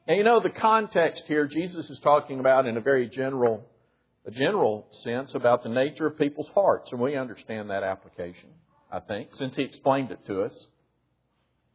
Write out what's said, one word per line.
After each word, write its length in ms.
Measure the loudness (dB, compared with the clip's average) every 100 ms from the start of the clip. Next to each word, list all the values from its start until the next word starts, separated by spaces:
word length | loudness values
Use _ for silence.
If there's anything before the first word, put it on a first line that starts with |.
| 0
Now, 80 | 2
you 80 |
know, 160 | 4 4
the 100 | 2
context 720 | 0 2 2 2 0 0 -2 -4
here, 200 | -2 0
Jesus 420 | -2 -6 -8 -12
is 100 | -2
talking 400 | 2 2 2 0
about 260 | 4 4 2
in 120 | 0
a 40 |
very 260 | 2 2 0
general, 540 | -4 -4 0 2 0 -8 _ _ _ _ _ -10
a 60 |
general 560 | -2 0 2 2 0 -8 -12
sense 320 | -6 -6 -6 0
about 260 | 2 2
the 80 | 0
nature 380 | -2 -2 -2 -4
of 100 | 0
people's 320 | -2 -4 -4
hearts, 420 | 0 2 2 -2
and 80 | -4
we 160 | -2 -4
understand 540 | -6 -10 -10 -10 -6
that 140 | -4
application, 680 | -4 -6 -10 -12 -12 -14 -20 _ _ _ -14
I 100 | -12
think, 340 | -8 -10 -10 -10
since 200 | -8 -6
he 60 |
explained 480 | -8 -4 -2 0 -2
it 160 | -10 -6
to 160 | -4
us. 260 | -4 -8 -20 _ _ _ _ _ _ _ _ _ _